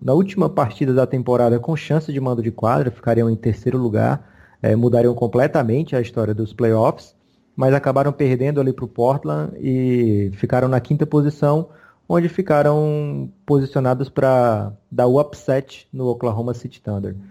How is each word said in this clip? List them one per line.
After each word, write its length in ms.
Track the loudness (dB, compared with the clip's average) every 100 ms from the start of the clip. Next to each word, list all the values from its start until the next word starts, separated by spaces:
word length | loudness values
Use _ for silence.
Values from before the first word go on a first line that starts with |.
na 120 | 0
última 360 | 2 2 0 -2
partida 440 | 0 -2 -2 0
da 120 | 2 2
temporada 540 | 0 0 2 4 2
com 160 | 0 -4
chance 360 | -2 -2 -2
de 80 | -4
mando 220 | -4 -2
de 80 | -4
quadra, 400 | -2 0 0 0
ficariam 400 | -4 -2 2 2
em 60 | 0
terceiro 420 | -2 -2 -2 -2
lugar, 500 | 0 0 0 -2 -6 _ -20 _
é, 140 | 0 2
mudariam 380 | 2 2 2
completamente 840 | 0 -2 0 0 0 0 -2 -2 -4
a 60 |
história 320 | -4 -4 -4
dos 200 | -2 -6
playoffs, 640 | -2 0 2 2 -2 -10 _ _ _ _ -2
mas 180 | 0
acabaram 380 | 2 2 0 0
perdendo 500 | 0 0 0 -2 -2
ali 100 | -2
pro 160 | -2 -6
Portland 680 | -2 0 0 -2 -6 -6 -6
e 720 | -4 -2 0 0 2 0 -2 -4
ficaram 320 | -2 0 2
na 120 | 0
quinta 260 | 0 -2 0
posição, 640 | 0 0 0 0 0 -2 -12 -20 _ -2
onde 220 | 0 0
ficaram 1000 | -2 0 2 4 2 0 -2 -4 -6 -10 -8 0
posicionados 640 | 0 2 0 0 0 -2
pra 640 | 0 2 4 4 2 -2 -8 _
dar 180 | 0 4
o 120 | 4
upset 680 | 0 -4 -4 -4 -4 -14 _
no 160 | -6 -4
Oklahoma 460 | -2 -4 -4 -4
City 280 | -6 -10 -12
Thunder. 340 | -8 -6 -6 -10 -16